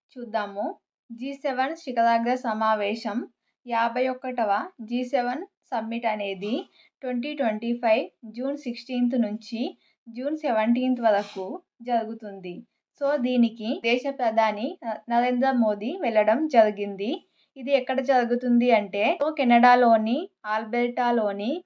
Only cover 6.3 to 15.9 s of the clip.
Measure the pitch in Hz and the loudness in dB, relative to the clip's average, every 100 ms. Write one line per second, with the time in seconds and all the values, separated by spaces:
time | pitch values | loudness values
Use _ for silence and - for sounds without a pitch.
6.3 | 196 208 277 - _ _ _ 254 247 294 | -6 -4 -4 -6 _ _ _ -6 -4 -4
7.3 | 302 247 214 233 240 240 226 359 - 220 | -2 -2 -2 -4 -2 2 2 0 -10 -14
8.3 | 214 269 285 247 240 - 247 247 247 208 | -8 -6 -6 -8 -10 -8 -2 0 0 -2
9.3 | 214 - 226 254 - _ _ - 226 262 | -4 -8 -6 -6 -8 _ _ -18 -10 -6
10.3 | 311 302 220 220 240 254 240 226 202 208 | -4 -2 0 2 2 2 2 4 2 0
11.3 | 196 185 339 - _ 240 240 220 220 214 | -8 -8 -10 -14 _ -4 -2 -2 -8 -12
12.3 | 196 180 175 - _ _ _ 277 294 247 | -12 -12 -12 -16 _ _ _ -2 0 2
13.3 | 254 233 220 214 349 233 254 277 277 240 | 4 2 2 -6 -4 0 0 -2 -2 0
14.3 | 220 220 208 262 381 240 214 - 233 247 | 2 2 0 -6 -6 -8 -8 -2 0 2
15.3 | 247 269 247 220 202 220 | 2 2 2 2 0 -4